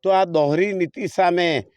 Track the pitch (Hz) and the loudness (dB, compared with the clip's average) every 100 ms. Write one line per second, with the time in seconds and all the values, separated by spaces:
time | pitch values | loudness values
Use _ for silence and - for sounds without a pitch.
0 | 190 190 190 165 147 156 202 190 165 - | 2 2 2 2 2 0 -2 -2 -6 -6
1 | 202 - 180 175 175 143 101 | -8 0 0 2 0 -2 -6